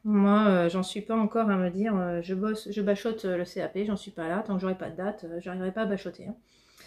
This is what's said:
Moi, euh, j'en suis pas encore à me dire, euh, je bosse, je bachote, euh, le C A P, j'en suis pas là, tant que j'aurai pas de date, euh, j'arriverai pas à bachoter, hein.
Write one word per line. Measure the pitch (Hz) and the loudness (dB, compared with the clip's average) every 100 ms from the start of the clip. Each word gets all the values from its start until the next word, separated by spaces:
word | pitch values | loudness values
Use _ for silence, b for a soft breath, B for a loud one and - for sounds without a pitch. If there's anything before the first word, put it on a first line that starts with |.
Moi, | 214 202 202 208 214 | 2 6 8 8 6
euh, | 180 170 | 6 4
j'en | 185 | 2
suis | 185 208 | -2 -6
pas | 208 226 | -2 0
encore | 214 226 214 | 2 2 2
à | 190 | 2
me | 180 | 0
dire, | 185 220 196 | 0 0 0
euh, | 175 170 | 0 -2
je | 175 190 | -2 -2
bosse, | 214 214 202 | -2 -4 -6
je | 208 | -2
bachote, | 196 202 226 220 190 | 0 0 -2 -4 -2
euh, | 175 | -2
le | |
C | 175 190 | -4 -6
A | 160 | -6
P, | 190 208 | -4 -2
j'en | 196 | -4
suis | 196 | -6
pas | - 160 | -8 -4
là, | 190 214 | -4 -2
tant | 185 | -2
que | |
j'aurai | 190 185 | -2 -4
pas | 170 | -6
de | 165 | -6
date, | 196 208 165 | -6 -6 -10
euh, | 170 | -10
j'arriverai | 180 185 185 | -8 -6 -4
pas | 220 | -2
à | 208 | -2
bachoter, | 190 180 - 185 | -2 -6 -10 -12
hein. | 233 b b b b | -14 b b b b